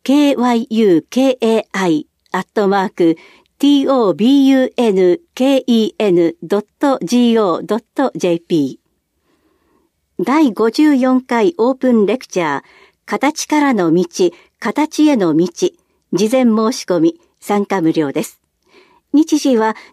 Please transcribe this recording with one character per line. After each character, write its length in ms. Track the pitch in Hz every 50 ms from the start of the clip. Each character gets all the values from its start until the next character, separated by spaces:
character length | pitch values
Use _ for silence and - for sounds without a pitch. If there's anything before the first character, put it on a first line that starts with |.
ケ 300 | _ - 269 294 294 285
ー 80 | 269 -
ワ 160 | 240 247 240
イ 100 | 233 233 -
ユ 260 | 226 220 226 196 170
ー 80 | 156 - _
ケ 260 | - 247 269 269 - -
ー 240 | 226 220 226 220 - -
ア 160 | - 196 190
イ 200 | 175 156 147 - - _ _ _ _
ア 80 | - 185
ッ 80 | - - _
ト 120 | 226 202
マ 180 | 196 196 196 185
ー 40 | 175
ク 280 | - - 175 165 160 - - - - _ _ _ _ _
テ 80 | -
ィ 160 | 285 285 277 269
ー 100 | - 269
オ 200 | 254 226 190 170
ー 0 |
ビ 300 | 147 208 254 277 277 269
ー 40 | 269
ユ 140 | 269 262 254
ー 80 | - -
エ 140 | - 240 220 190
ヌ 280 | 190 185 180 175 170 - _ _
ケ 220 | - 254 277 277
ー 60 | 262 -
イ 280 | - 233 226 214 214 - -
ー 40 | 220
エ 80 | 202
ヌ 240 | 175 175 170 160 165 -
ド 180 | 170 160 202 202
ッ 60 | 208 _ _ _
ト 180 | 302 277 262 - 185
ジ 300 | 165 247 247 240 233 226
ー 100 | 226 208
オ 180 | 180 160 -
ー 20 | -
ド 120 | - 208
ッ 80 | 226 - _ _
ト 180 | - 269 - -
ジ 140 | 165 - 180
ェ 40 | 170
ー 40 | 170 -
ピ 360 | - 185 156 139 131 - - _ _ _ _ _ _ _ _ _ _ _ _ _ _ _ _ _ _ _ _ _ _ _ _ _ _ _ -
ー。 40 | 180
第 280 | 240 269 320 311 247
五 200 | 190 - 214 233
十 240 | - 311 302 302 285
四 260 | 247 254 262 254 254
回 320 | 254 - 247 233 208 180 - -
オ 140 | 226 254 269
ー 20 |
プ 180 | 262 - 254 240
ン 140 | 220 202
レ 100 | 185 226
ク 100 | 254 -
チ 140 | _ - 185
ャ 200 | 170 151 143 -
ー、 20 | - _ _ - - _ _ _ _
形 400 | - 202 208 262 294 - - -
か 140 | - 302 302
ら 140 | 285 277 240
の 180 | 202 175 165 160
道、 380 | 180 175 - - - 185 170 - - _ _ _ _
形 460 | - 214 - 190 202 202 - - 302
へ 100 | 302 285
の 180 | 220 180 160 143
道。 100 | 160 175
事 240 | - - - 180 - - _ _ _ _ _ _ _ -
前 320 | 175 208 214 262 262 254
申 280 | 233 214 220 220 220 -
し 120 | - -
込 140 | - 180 175
み、 220 | 160 170 - - _ _ _ _
参 280 | - - 208 208 202
加 140 | - 202 190
無 120 | 165 160 160
料 180 | 165 151 135
で 120 | 135 156 226
す。 180 | - - _ _ _ _ _ _ _ _ _ _ _ _ _ _ _ -
日 240 | 285 330 330 320
時 200 | 294 - 277 247
は 180 | 220 220 220 214 - - -